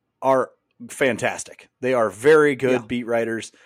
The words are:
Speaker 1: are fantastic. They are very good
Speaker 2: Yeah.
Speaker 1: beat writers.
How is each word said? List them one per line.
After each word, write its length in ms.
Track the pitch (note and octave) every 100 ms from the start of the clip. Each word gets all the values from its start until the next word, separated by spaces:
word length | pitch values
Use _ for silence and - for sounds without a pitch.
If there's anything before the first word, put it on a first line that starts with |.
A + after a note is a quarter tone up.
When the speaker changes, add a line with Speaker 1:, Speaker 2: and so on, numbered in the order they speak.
| _ -
Speaker 1:
are 300 | C3+ C3 A#2 _ _ - A#2+
fantastic. 800 | - C#3 G#2 A#2 F2 - - - -
They 120 | B2+
are 160 | B2 A2
very 460 | G2 C3 D#3 D3 B2+
good 160 | C3
Speaker 2:
Yeah. 140 | B2+ G#2+
Speaker 1:
beat 180 | B2 A#2
writers. 460 | A#2 A2+ A2+ - _